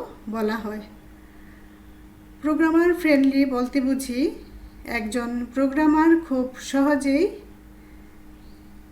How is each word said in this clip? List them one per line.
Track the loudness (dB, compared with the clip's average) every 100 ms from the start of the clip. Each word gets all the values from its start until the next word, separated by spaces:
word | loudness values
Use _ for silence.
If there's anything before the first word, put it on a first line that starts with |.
| -6 -14 -10
বলা | -4 -4 -4
হয়। | -8 -10 -14 -20 -20 -20 -20 -20 -20 -20 -20 -20 -20 -20 -20 -20 -20 -8
প্রোগ্রামার | -2 2 4 4 4
ফ্রেন্ডলি | 2 2 4 4 2
বলতে | 0 0 -2 -2
বুঝি, | -2 -4 -4 -4 -4 -4 -18 -20 -20 -18
একজন | -10 -8 -6 -6 -6 -8 -6
প্রোগ্রামার | -2 0 2 4 6 6 4
খুব | 2 -4 -4 -8
সহজেই | -4 0 2 2 2 2 0 -4 -20 -20 -20 -20 -20 -20 -20 -20 -20 -20 -20 -20 -20 -20 -20